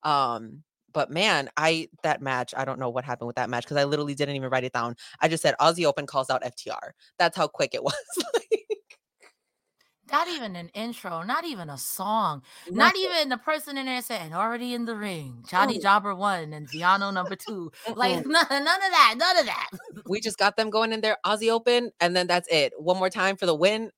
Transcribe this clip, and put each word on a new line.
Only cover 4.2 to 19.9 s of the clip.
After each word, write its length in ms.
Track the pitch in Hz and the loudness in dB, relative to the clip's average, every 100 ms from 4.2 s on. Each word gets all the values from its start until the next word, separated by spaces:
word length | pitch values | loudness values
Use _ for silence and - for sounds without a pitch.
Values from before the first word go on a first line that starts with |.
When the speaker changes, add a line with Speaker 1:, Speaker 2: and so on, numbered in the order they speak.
| 143 139 | -4 -4
Speaker 1:
even 140 | 131 | -2
write 120 | 131 | -2
it 100 | 127 | -2
down. 220 | 123 120 117 - - | -4 -4 -6 -14 0
I 80 | 156 | 0
just 140 | 160 | 2
said 140 | 156 135 | 0 4
Aussie 260 | 151 165 165 | 4 4 2
Open 180 | 139 143 | 0 -2
calls 240 | 139 131 | -4 0
out 160 | 131 123 | -2 -2
F 100 | - | -8
T 140 | - | -10
R. 240 | - - - _ _ | -8 -10 -18 _ _
That's 180 | 170 170 | 2 2
how 120 | 156 | -2
quick 260 | - 139 | 0 -2
it 100 | 123 | 0
<laughs> 0 | |
was. 120 | 139 587 480 - 659 480 | -2 -4 -6 -6 -2 -2
Like 300 | - 440 - 427 _ - _ _ _ _ _ _ _ _ _ _ _ | 0 -4 -2 -12 _ -20 _ _ _ _ _ _ _ _ _ _ _
Speaker 2:
Not 200 | 285 339 | 0 0
even 260 | 330 226 180 | -4 -8 -10
an 140 | 170 | -12
intro, 520 | 202 202 233 190 170 | -10 -8 -8 -8 -8
not 200 | 180 285 | -4 -4
even 260 | 339 233 165 | -4 -10 -10
a 80 | 139 | -10
song, 640 | - - 196 220 196 147 - - - | -8 -6 -2 0 0 -2 -10 -20 -8
not 240 | 185 311 381 | 4 4 4
Speaker 1:
Nothing. 60 | |
Speaker 2:
even 260 | 370 349 294 | 0 0 0
the 80 | 247 | -2
person 400 | - 311 294 277 | -2 -4 -4 -8
in 100 | 262 | -4
there 140 | 254 | -6
saying, 320 | 240 220 160 | -6 -8 -6
"Already 400 | 165 214 233 247 | -4 -2 -2 -6
in 120 | 240 233 | -4 -6
the 100 | 220 | -6
ring, 480 | 208 175 139 120 - | -6 -6 -10 -14 -4
Johnny 300 | 180 208 220 | 2 2 2
Speaker 1:
Mm. 20 | |
Speaker 2:
Jobber 340 | 196 202 202 185 | 4 4 2 -2
one 380 | 202 190 156 | 0 -2 -4
and 120 | 151 147 | -10 -12
Viano 480 | 151 175 190 202 | -2 4 4 2
number 220 | 190 180 - | -2 -4 -6
two." 380 | - 208 165 - 220 | -8 -8 -10 -10 -10
Like, 300 | 214 247 - | 0 0 0
Speaker 1:
Mm-mm. 20 | 262 | 2
Speaker 2:
<laughs> 60 | |
none, 160 | 320 320 | 2 4
none 340 | 277 285 370 | 0 2 2
of 80 | 381 | 2
that, 240 | 349 254 226 | 6 6 6
none 200 | 339 359 | 2 4
of 80 | 254 | 2
that. 220 | 165 - | -2 -8
<laughs> 320 | 190 - | -12 -16